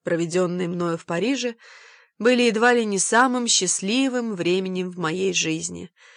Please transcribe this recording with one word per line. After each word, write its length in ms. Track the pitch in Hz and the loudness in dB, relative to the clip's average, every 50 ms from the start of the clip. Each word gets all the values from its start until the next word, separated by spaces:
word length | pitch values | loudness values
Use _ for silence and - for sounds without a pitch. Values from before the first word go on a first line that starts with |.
| - | -4
проведённые 640 | - 175 165 170 165 165 185 185 170 180 180 180 170 | -2 -2 0 0 0 0 0 0 0 0 -2 -4 -4
мною 300 | 180 175 175 170 165 165 | -4 -2 -2 -2 -4 -4
в 80 | - | -4
Париже, 500 | - 170 175 196 247 277 247 240 240 233 _ - - - - - - - - _ _ _ - | -6 -4 -2 0 0 0 -2 -2 -6 -6 _ -16 -20 -20 -20 -20 -20 -20 -20 _ _ _ 0
были 260 | 208 240 254 240 240 | 2 4 4 6 4
едва 300 | 233 196 214 233 247 240 | 4 4 4 4 4 4
ли 120 | 240 226 | 4 2
не 140 | 214 202 190 | 0 0 -2
самым 480 | - - 226 233 254 262 247 247 240 226 | 0 2 4 4 4 4 2 0 -2 0
счастливым 880 | - - 185 180 - - 190 190 226 262 269 269 247 247 233 226 208 | 0 0 0 -2 -2 -2 -2 0 0 2 2 0 0 -2 -4 -4 -4
временем 560 | 170 165 175 180 190 190 185 185 180 180 185 | -2 0 0 0 0 0 -2 -4 -4 -6 -6
в 60 | 175 180 | -6 -4
моей 360 | 170 156 160 185 196 196 175 | -4 -4 -2 -2 -2 -2 0
жизни. 580 | - 165 160 160 165 165 175 175 170 180 180 _ _ _ - - | 0 -2 -2 -2 -4 -6 -8 -10 -10 -14 -16 _ _ _ -20 -20